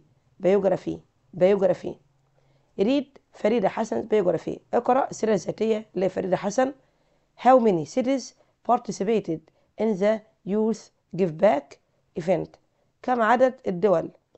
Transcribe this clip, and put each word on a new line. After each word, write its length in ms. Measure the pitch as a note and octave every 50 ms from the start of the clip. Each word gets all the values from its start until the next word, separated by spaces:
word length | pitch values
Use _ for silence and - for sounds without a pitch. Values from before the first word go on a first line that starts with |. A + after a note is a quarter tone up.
| - _ _ _ _ _ _ -
بيوجرافي، 600 | F#3 F3+ G3 G3+ F#3 F#3+ F3+ D#3 - E3+ E3 E3 - _ _ _ _ _ -
بيوجرافي. 600 | E3+ F3+ F#3+ G#3 F#3+ G3 F3+ F3+ - - - - - _ _ _ _ _ _ _ _ _ _ _ _ _ _ _ -
ريد 380 | G3 A3+ C4+ C#4+ C4 - - - _ _
فريدة 380 | _ - - G#3 A#3+ A#3+ F#3+ F3
حسن 320 | - G#3+ A3+ A3 A3+ A#3
بيوجرافي، 580 | A3 A3+ G#3+ G#3+ F3+ F3+ E3 D#3+ - - - - - _ -
اقرأ 360 | A#3 A#3 - B3 C4 - -
السيرة 240 | - - - G#3+ G#3+
الذاتية 560 | F3+ - - D#3+ - G#3 A3 G#3+ G#3+ A3 - -
لفريدة 420 | F3+ G3 F3+ - F#3+ F#3+ F#3 F3
حسن. 360 | - - G3+ G3 - C4 C4+ C#4+ - _ _ _ _ _ _ _ _ _ _ _ -
How 200 | - B3 C4 C4
many 260 | A3+ A3 F#3 E3 D3
cities 480 | - - B3+ A3+ B3+ C#4 C4 - - - _ _ _ _ _ _ -
participated 680 | A#3 A#3+ - - F#3 - G3 G3+ A#3 G3+ F#3+ - D#3+ D#3 - _ _ _ _ _ _ -
in 160 | G#3+ A3+ G#3+ F3
the 200 | G3 G#3 A3 G#3+ G#3+ _ _ _ _ F3
youth 420 | G3 G#3+ A3 A3 G#3+ - - - _ _ _ _ -
give 140 | E3 F#3+ E3+ D3+ D#3+ F#3
back 340 | G#3 C4 D4 - - - - _ _ _ _ _ _ _ F#3+
event؟ 300 | D#3 F3+ F#3 D#3+ D#3 - - _ _ _ _ _ _ _ _ _
كم 200 | - B3+ B3+ A#3+
عدد 320 | A3 G#3+ A#3+ A#3+ C4 B3+ B3+ - -
الدول، 440 | G3+ F#3 F3 F#3 G#3 F3+ D#3+ D#3+ - - _ _ _ _